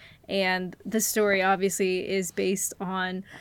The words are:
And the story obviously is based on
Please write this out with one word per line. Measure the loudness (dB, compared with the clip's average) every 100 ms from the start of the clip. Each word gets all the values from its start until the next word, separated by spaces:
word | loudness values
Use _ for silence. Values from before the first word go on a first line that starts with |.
| -20 -20 -4
And | 0 0 0 -4 -8
the | -4 0
story | 0 2 4 4
obviously | 4 4 2 2 0 0 0
is | -2 -2
based | -2 0 0 -4 -6
on | -6 -4 -4 -4 -10 -16